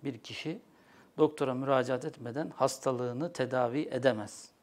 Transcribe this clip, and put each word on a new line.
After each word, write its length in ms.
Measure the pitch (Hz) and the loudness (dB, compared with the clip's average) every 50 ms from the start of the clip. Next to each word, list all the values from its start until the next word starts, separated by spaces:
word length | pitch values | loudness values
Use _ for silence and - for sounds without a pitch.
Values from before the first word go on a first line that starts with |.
| - | -8
bir 140 | 139 117 107 | -8 -8 -8
kişi 420 | - - 113 - - 151 175 240 - _ - - - - - - - - - - | -12 -12 -10 -8 -6 -8 -8 -8 -12 _ -20 -20 -20 -20 -20 -20 -20 -6 2 4
doktora 360 | 156 151 151 - 143 131 123 | 4 4 4 0 0 0 0
müracaat 500 | 131 135 139 135 131 123 127 131 123 147 | -2 2 4 4 4 4 2 0 -2 -2
etmeden 460 | 156 - - 120 120 117 143 165 170 - | -6 -8 -8 -10 -8 -6 -6 -6 -6 0
hastalığını 760 | - 131 131 - - - 135 127 120 123 123 123 131 165 175 | 2 2 2 2 0 0 0 0 0 -2 -4 -2 -4 -4 -4
tedavi 560 | - - 127 120 127 127 123 117 123 147 160 - | -2 -2 -2 0 2 2 2 2 2 -2 -2 -2
edemez. 580 | 127 123 127 131 113 107 104 101 - - - - _ _ | -2 4 4 4 4 4 -4 -8 -10 -16 -18 -20 _ _